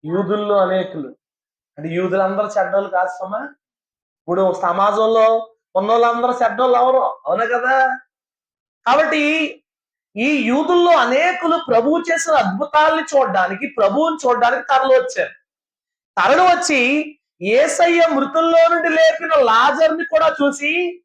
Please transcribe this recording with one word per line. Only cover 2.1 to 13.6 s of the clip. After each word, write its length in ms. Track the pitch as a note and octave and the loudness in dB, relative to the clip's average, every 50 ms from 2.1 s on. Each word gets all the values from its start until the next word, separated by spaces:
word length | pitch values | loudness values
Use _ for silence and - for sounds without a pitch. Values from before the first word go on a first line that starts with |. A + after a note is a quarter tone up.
| F#3 G3 F#3+ F#3+ G3 G#3 G#3 G#3 - | -2 -2 -2 -2 -2 -4 -6 -4 -2
చెడ్డోళ్ళు 340 | G3+ F#3 - G3 G3 G3 F#3+ F#3+ | -4 -4 -2 -2 -4 -4 -2 -4
కాదు 140 | F3+ F#3 F#3 - | -4 -4 -4 -6
సుమా. 260 | - F#3+ F#3+ G3+ A#3 C#4 D4 - _ _ _ _ _ _ _ _ _ _ _ _ _ | -12 -12 -10 -10 -10 -10 -12 -18 _ _ _ _ _ _ _ _ _ _ _ _ _
ఇప్పుడు 240 | _ D#3+ F3 F#3 G3 F#3 F3+ - G3 | _ -6 -2 0 0 0 -2 -2 -4
సమాజంలో 640 | F3 E3+ F#3 G3 G#3 G#3 G#3+ A3 A3 A3+ A3+ A3 A3+ A3+ A3+ A3+ - _ _ _ _ _ | -4 -2 0 0 0 0 0 0 2 2 4 4 4 2 0 -2 -8 _ _ _ _ _
ఉన్నోళ్ళందరూ 580 | F#3 G3 G#3 A3+ A#3 A#3 A#3+ A#3 A#3 A#3 B3 B3 B3 | -4 -2 0 0 2 2 0 0 0 -2 -2 -2 -2
చెడ్డోళ్ళు 360 | A#3+ A3 G#3 G#3+ C4 B3+ B3 A#3+ | -2 -4 -2 -2 0 0 2 2
అవరు, 240 | B3 B3+ B3+ C4 G3 - - - _ | 2 2 2 0 0 -2 -6 -8 _
అవునా 200 | D3+ E3+ G3+ A#3 A3+ A#3+ | -4 -4 -2 -2 -2 -2
కదా? 220 | A#3+ A#3+ B3+ C4 C4+ C4 C4 C4 C4 _ _ _ _ _ _ _ _ _ _ _ _ _ _ _ _ _ | -2 0 0 2 2 2 0 -2 -6 _ _ _ _ _ _ _ _ _ _ _ _ _ _ _ _ _
కాబట్టి 380 | A#3 B3+ D4 D#4+ D#4 D#4+ D4+ D4 D4 D#4 D#4+ D#4 - - - _ _ _ _ _ _ _ _ _ _ _ | 0 2 2 2 0 0 0 0 0 0 -2 -4 -6 -8 -14 _ _ _ _ _ _ _ _ _ _ _
ఈ 140 | G3+ A#3 C#4 D4+ C#4 A3+ | -4 -2 0 0 0 0
యూదుల్లో 460 | A3+ A#3+ C#4+ D#4 F4 F4+ F4 F4 F4 E4+ D4 B3 | 0 0 0 0 2 2 2 4 4 4 4 2
అనేకులు 540 | A#3 B3 C#4 D#4+ F4+ F#4 F4+ F4 E4 E4 E4 - | 2 0 0 0 0 -2 -2 -2 -2 -2 -2 -2
ప్రభువు 320 | - - A3+ A#3+ C#4+ D#4 E4+ E4+ | 0 0 0 2 2 -2 -2 -2
చేసిన 260 | E4+ E4 E4 - E4+ D#4 C4+ G#3 | -4 -4 -4 -2 0 0 0 0
అద్భుతాలని 600 | F#3+ F#3 G3+ C#4+ C#4+ - D4+ D4+ D#4+ D#4+ D#4+ D#4 - | 0 -4 -6 -8 -2 0 2 2 2 2 0 -4 0
చూడడానికి, 540 | D4+ C#4 B3+ - F#3 F#3+ F3+ F3+ G3 F#3+ | 0 0 0 2 0 -2 -2 -2 -4 -8